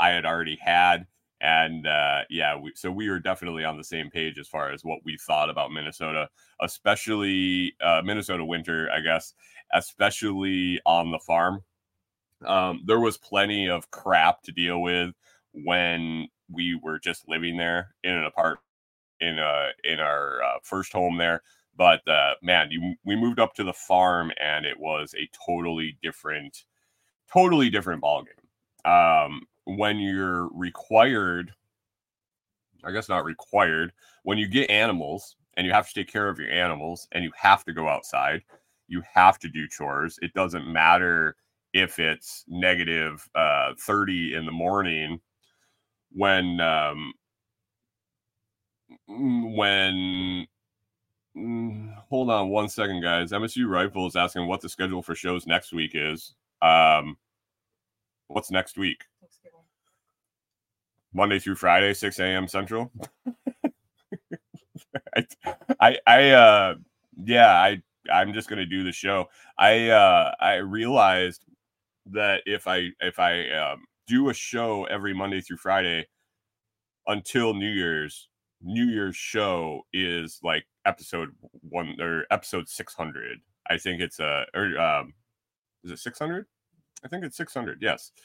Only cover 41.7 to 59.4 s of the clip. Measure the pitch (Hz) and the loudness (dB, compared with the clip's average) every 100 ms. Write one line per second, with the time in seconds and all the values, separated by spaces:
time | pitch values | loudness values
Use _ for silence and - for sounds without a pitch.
41.7 | 92 92 - 80 78 - - - 87 90 | 0 0 0 -2 -2 -8 -18 -12 -2 0
42.7 | 90 85 82 80 76 - 78 78 71 67 | 0 0 -2 -4 -8 -6 0 2 2 -2
43.7 | 65 - 104 98 92 82 78 80 82 87 | -4 -4 -2 -2 -4 -4 -6 -8 -6 -2
44.7 | 98 92 80 76 82 - _ _ _ _ | -2 -2 -4 -6 -10 -14 _ _ _ _
45.7 | _ _ _ _ 92 98 95 90 87 82 | _ _ _ _ -2 0 2 0 0 0
46.7 | 78 76 76 73 - _ _ _ _ _ | 0 -2 -4 -12 -16 _ _ _ _ _
47.7 | _ _ _ _ _ _ _ _ _ _ | _ _ _ _ _ _ _ _ _ _
48.7 | _ _ - - 110 135 120 113 107 101 | _ _ -20 -18 -6 -2 -2 -2 0 2
49.7 | 98 95 92 92 92 92 90 - _ _ | 2 2 0 -2 -4 -4 -6 -10 _ _
50.7 | _ _ _ _ _ _ - 113 117 113 | _ _ _ _ _ _ -12 -8 -6 -6
51.7 | 107 107 107 - 135 127 107 95 104 104 | -10 -14 -18 -6 -2 2 2 2 0 -2
52.7 | - 101 92 87 85 87 101 110 127 120 | -2 -4 -2 0 0 0 -4 -4 -2 -2
53.7 | 90 95 95 90 90 90 90 87 95 92 | 0 0 -2 -4 -2 -2 -2 -4 -4 -8
54.7 | - 92 92 87 80 90 90 82 82 - | -6 -6 -6 -8 -8 -6 -6 -2 -2 -2
55.7 | 85 80 73 76 80 - _ _ _ 82 | -6 -6 -4 -6 -6 -12 _ _ _ 4
56.7 | 82 80 78 73 71 _ _ _ _ _ | 6 6 4 0 -10 _ _ _ _ _
57.7 | _ _ _ _ _ _ 71 - 95 - | _ _ _ _ _ _ -8 -2 -2 -2
58.7 | - 92 - - _ _ _ | -4 -4 -4 -10 _ _ _